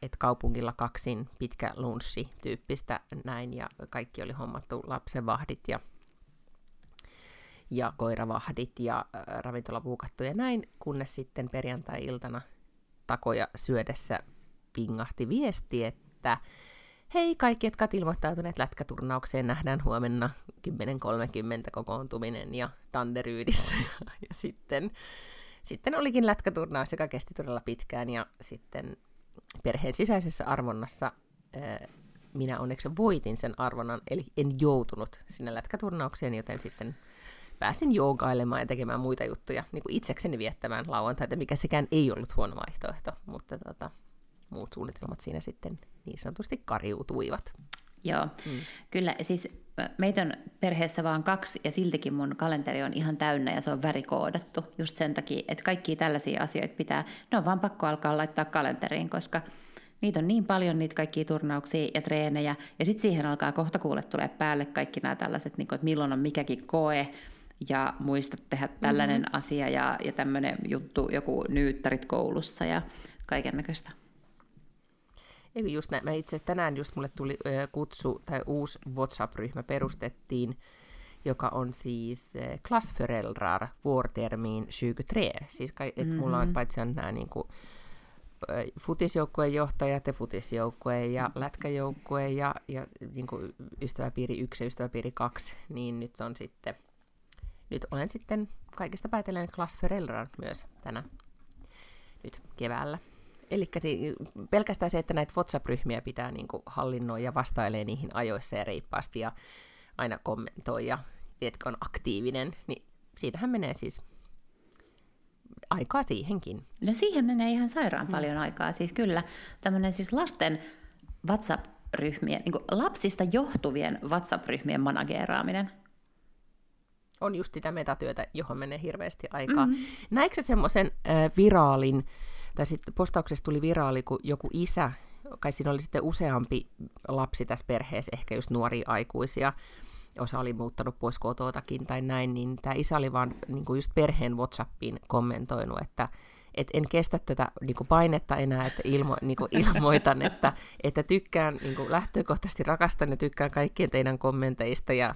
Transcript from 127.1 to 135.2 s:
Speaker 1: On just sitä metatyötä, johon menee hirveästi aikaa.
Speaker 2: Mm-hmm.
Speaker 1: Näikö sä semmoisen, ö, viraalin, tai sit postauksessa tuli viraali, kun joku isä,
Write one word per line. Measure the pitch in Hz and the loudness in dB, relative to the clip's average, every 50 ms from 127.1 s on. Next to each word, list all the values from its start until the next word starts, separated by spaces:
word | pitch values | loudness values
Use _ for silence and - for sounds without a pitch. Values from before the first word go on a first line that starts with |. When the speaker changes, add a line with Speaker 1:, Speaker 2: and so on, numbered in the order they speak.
| - - | -10 -4
Speaker 1:
On | - 202 202 | -4 -2 -2
just | 175 180 - - | -2 -4 -4 -6
sitä | 156 - - | -6 -4 -4
metatyötä, | 175 165 147 - 135 - 143 127 127 - - - - | -4 -2 -2 -2 -2 -2 -2 -4 -4 -4 -6 -6 -4
johon | - 156 - 131 135 | -6 -6 -4 -6 -6
menee | 139 139 143 147 | -6 -6 -6 -6
hirveästi | 160 165 - - - - - - - - | -6 -6 -6 -6 -6 -8 -8 -8 -10 -8
aikaa. | - 143 131 - 277 294 269 | -6 -4 0 2 4 6 6
Speaker 2:
Mm-hmm. | 247 262 277 262 - - - - - | 6 4 2 0 -4 -8 -12 -6 0
Speaker 1:
Näikö | 214 254 294 370 - | 4 6 6 6 4
sä | - | 2
semmoisen, | 247 - 233 214 - 147 - 208 190 - - - - 147 | 2 6 6 8 8 8 8 6 6 6 4 0 2 4
ö, | 160 160 156 160 - - | 6 6 6 6 8 10
viraalin, | 196 208 196 180 151 143 135 135 135 135 135 135 131 - - - - - - - - - - | 10 12 12 12 10 10 8 8 6 6 4 4 2 0 -4 -8 -8 -6 -6 -6 -6 -4 0
tai | - 147 | 0 0
sit | 147 160 - - - - | 0 0 -2 -4 -2 0
postauksessa | - 180 - - 165 160 - 151 - - | 2 2 4 4 2 2 2 -2 -4 0
tuli | 156 151 147 | 0 0 2
viraali, | 151 160 165 165 147 135 131 131 127 | 4 4 4 4 4 4 2 0 0
kun | - 131 - - | 0 -2 -2 0
joku | 139 143 135 - - - | 0 -2 -2 -2 -2 -2
isä, | 160 175 - - 185 156 127 131 - - - - - | 0 2 2 4 4 2 2 0 -4 -10 -16 -16 -16